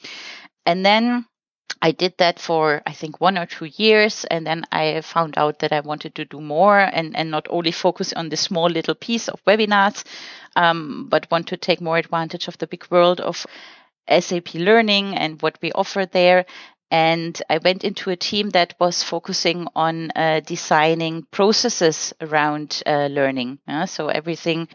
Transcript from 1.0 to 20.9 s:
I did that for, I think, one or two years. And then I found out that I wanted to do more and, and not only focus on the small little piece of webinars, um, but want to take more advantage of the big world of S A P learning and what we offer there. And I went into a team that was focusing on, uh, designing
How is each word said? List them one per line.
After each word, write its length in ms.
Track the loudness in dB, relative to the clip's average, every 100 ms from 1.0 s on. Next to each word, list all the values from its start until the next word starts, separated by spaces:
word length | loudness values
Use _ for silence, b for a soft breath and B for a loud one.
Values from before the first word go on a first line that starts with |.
| 4 0 -4 _ _ _ -18 -2
I 100 | 0
did 220 | 2 0 2
that 200 | 0 0
for, 420 | -2 0 2 0 -4
I 80 |
think, 260 | -10 -12 0
one 180 | 0 2
or 80 | -4
two 200 | -10 -12
years. 580 | 0 4 4 4 0 -4
And 160 | -4 -2
then 160 | -4 -4
I 300 | -2 0 -2
found 360 | -2 -2 0 0
out 220 | 0 0
that 140 | -2
I 80 | -2
wanted 340 | -4 -8 -10 -12
to 80 |
do 160 | -12 -12
more 400 | -4 2 6 6
and, 340 | 4 0 -4
and 160 | -4 -4
not 160 | -4 -4
only 220 | -2 -2
focus 420 | 0 0 0 -4
on 160 | -6 -6
the 80 | -6
small 320 | -4 0 0
little 260 | 0 -2 -4
piece 320 | -4 -4 -4
of 160 | -2
webinars, 640 | 2 2 4 4 2 0 B B B B B 2
um, 520 | 2 2 -4 -10 -2
but 200 | -2 0
want 180 | -2 -2
to 100 | -4
take 240 | -2 -2
more 160 | 0 -2
advantage 500 | 0 -4 -4 -8 -10
of 100 | -10
the 100 | -10
big 180 | -10 0
world 300 | 4 4 4
of 260 | -2 -6 -10 B B B B _ 2
S 240 | 2 2
A 80 | -4
P 200 | -4 -2
learning 560 | 4 4 4 2 0 -2
and 260 | -4 -2
what 160 | -4 -2
we 120 | -4
offer 320 | -2 -2 -2 0
there. 400 | 4 6 4 2 B B _ _
And 500 | 2 2 2 -2 -6 -2
I 80 | 0
went 260 | 2 0
into 280 | -4 -6 -6
a 40 | -4
team 360 | -2 -2 0
that 240 | 2 0 0
was 220 | 0 0
focusing 640 | -4 -6 -6 -4 -2 -2 -4 -2
on, 360 | -2 -2 -6
uh, 300 | -2 0 0 -4
designing 800 | -8 0 2 4